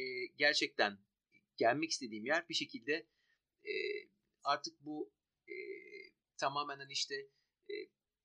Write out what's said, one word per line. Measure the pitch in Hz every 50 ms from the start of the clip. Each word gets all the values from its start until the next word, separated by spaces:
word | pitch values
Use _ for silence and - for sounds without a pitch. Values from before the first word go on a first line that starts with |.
| 131 131 127 127 123
gerçekten | 117 _ - 143 147 147 - 156 139 - - 113 104 104 - _ _ _ _ _ _ _ - _ _ _
gelmek | - 123 113 123 147 160 160
istediğim | - - 135 110 107 107 107
yer | 127 151 170 165 -
bir | 156
şekilde, | - 147 - - 120 113 139 147 165 - _ _ _ _ _ _ _ _ _ _ _ -
e, | - - 98 - - - - - - _ _ _ _ _ _
artık | - 139 143 147 - - - _
bu, | 139 151 151 151 180 - _ _ _ _ _ _ _ -
e, | 60 62 62 60 64 - - - - - - - _ _ _ _ _
tamamen | - 151 139 139 143 147 143 139 139
hani | 139 139
işte, | 139 - - - 139 139 139 135 _ _ _ _ _ _ _ -
e, | - - - - _ _ _ _ _ _